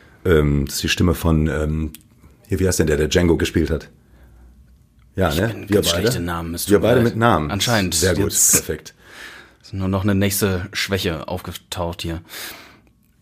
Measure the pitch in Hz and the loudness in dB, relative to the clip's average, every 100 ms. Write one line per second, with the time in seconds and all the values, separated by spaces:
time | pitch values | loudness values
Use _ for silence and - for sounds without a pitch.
0 | - - 92 80 73 71 71 - 80 - | -20 -6 2 4 4 2 0 -2 -2 2
1 | 92 80 87 80 78 78 78 78 78 - | 2 2 2 2 2 0 -2 -2 -4 -8
2 | _ _ - _ - 92 92 87 80 73 | _ _ -20 _ -8 -2 0 2 2 2
3 | 76 90 87 80 78 - 78 78 - - | 2 2 4 4 2 0 0 -2 -6 -18
4 | _ - - - - - - _ _ _ | _ -20 -20 -20 -20 -20 -20 _ _ _
5 | _ - 90 76 110 101 - 101 82 85 | _ -2 0 0 -2 -4 0 2 2 0
6 | 107 90 85 85 82 85 - 98 104 123 | 0 -2 -4 -6 -6 -6 2 2 4 2
7 | 117 110 117 90 76 98 107 113 92 82 | 2 2 2 2 0 -2 0 0 0 0
8 | 90 82 71 - - - - 76 - - | 0 2 0 2 2 2 0 -8 -10 -20
9 | - - - - - _ - 98 95 95 | -20 -20 -20 -20 -20 _ -12 -6 -2 0
10 | 101 98 101 98 104 92 92 - - 95 | 2 2 2 0 0 -2 -4 -6 -4 -2
11 | 92 80 - 90 - 85 - - 85 85 | -2 -4 -6 -8 -8 -14 -10 -6 -6 -6
12 | 85 80 - - - - - - _ _ | -6 -8 -10 -14 -14 -14 -20 -20 _ _
13 | _ _ | _ _